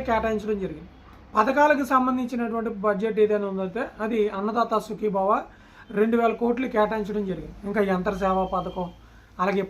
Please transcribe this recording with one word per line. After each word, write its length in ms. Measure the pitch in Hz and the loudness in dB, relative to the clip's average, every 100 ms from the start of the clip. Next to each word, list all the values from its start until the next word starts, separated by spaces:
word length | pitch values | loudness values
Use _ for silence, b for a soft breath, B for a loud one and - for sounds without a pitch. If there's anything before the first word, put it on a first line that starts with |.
| 262 | 0
కేటాయించడం 480 | 220 226 220 208 208 185 | 0 2 -2 -2 -4 -4
జరిగింది. 240 | 156 170 - B B - 214 | -8 -14 -20 B B -2 2
పథకాలకు 500 | 220 277 294 285 254 | 4 4 4 4 2
సంబంధించినటువంటి 800 | 269 254 254 240 247 233 226 220 208 208 | 2 2 0 -2 -4 -4 -4 -4 -2 0
బడ్జెట్ 340 | 196 220 214 208 | 0 0 2 2
ఏదైనా 220 | 208 202 | 2 0
ఉందంటే 300 | 190 190 185 285 - 214 | -2 -4 -4 -8 -6 -2
అది 160 | 226 208 202 | 0 0 0
అన్నదాత 340 | 202 226 226 220 208 | -2 0 0 0 -2
సుఖీభావ 440 | 208 214 196 190 233 - B B B B 202 | -4 -2 0 2 2 0 B B B B 0
రెండు 180 | 226 233 | 2 4
వేల 140 | 233 214 | 2 2
కోట్లు 280 | 240 240 262 220 | 0 0 0 2
కేటాయించడం 480 | 214 220 202 208 196 | 2 0 -2 -4 -4
జరిగింది. 260 | 165 151 - 196 | -6 -8 -10 -4
ఇంకా 140 | 208 196 | 0 2
యంత్ర 240 | 185 180 190 | 0 0 0
సేవా 220 | 196 190 185 | 0 2 0
పథకం, 320 | 185 175 180 175 - b b b - | -2 -4 -6 -8 -10 b b b -4
అలాగే 220 | 185 202 190 | 0 0 0